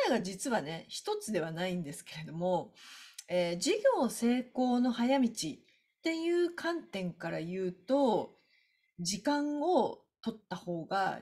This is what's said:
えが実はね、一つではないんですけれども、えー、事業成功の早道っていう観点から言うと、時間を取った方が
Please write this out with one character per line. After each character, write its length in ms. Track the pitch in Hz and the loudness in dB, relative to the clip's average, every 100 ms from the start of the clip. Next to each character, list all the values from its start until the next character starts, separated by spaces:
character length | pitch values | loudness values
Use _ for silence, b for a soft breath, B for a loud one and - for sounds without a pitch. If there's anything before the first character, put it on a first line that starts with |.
| 480 | 4
え 20 | |
が 120 | 233 | 2
実 280 | 180 - 277 | 0 -6 -2
は 120 | 220 | -2
ね、 240 | 143 165 - | -2 -8 -10
一 300 | - - 415 | -10 -4 -4
つ 140 | 311 | -2
で 100 | 196 | -2
は 100 | 160 | -2
な 160 | 160 185 | -2 -2
い 80 | 180 | -2
ん 80 | |
で 100 | 147 | -6
す 100 | - | -10
け 140 | - 156 | -12 -12
れ 60 | 160 | -10
ど 80 | |
も、 400 | 160 180 175 131 - B B B B - | -4 0 0 -2 -12 B B B B -2
え 260 | 180 175 | 0 0
ー、 40 | 175 | 0
事 140 | 269 415 554 427 | 0 4 4 4
業 80 | 240 | 2
成 300 | - 233 247 | 2 2 2
功 400 | 240 - 254 247 | 0 0 2 4
の 120 | 247 | 2
早 280 | 240 240 277 | 2 4 4
道 80 | 233 | 4
っ 40 | - 160 123 _ b b _ | 0 -6 -8 _ b b _
て 120 | 330 330 | -2 0
い 140 | 330 | 2
う 240 | 349 349 339 | 2 2 0
観 280 | 330 339 | -4 -4
点 300 | - 196 185 | -4 -6 -6
か 180 | - 165 | -6 -6
ら 100 | 165 | -4
言 260 | 165 190 180 | -4 -4 -4
う 40 | |
と、 640 | 180 - 269 262 185 - - b b b b b - | -4 0 4 4 4 0 -8 b b b b b -8
時 220 | 175 208 | -6 -2
間 400 | 294 294 294 294 | 0 0 0 0
を 380 | 311 330 202 - _ _ | 2 4 2 -2 _ _
取 140 | 226 220 | -8 -8
っ 40 | - | -8
た 60 | 180 | -10
方 300 | - 175 160 | -6 -6 -2
が 360 | 196 185 - | 0 0 -2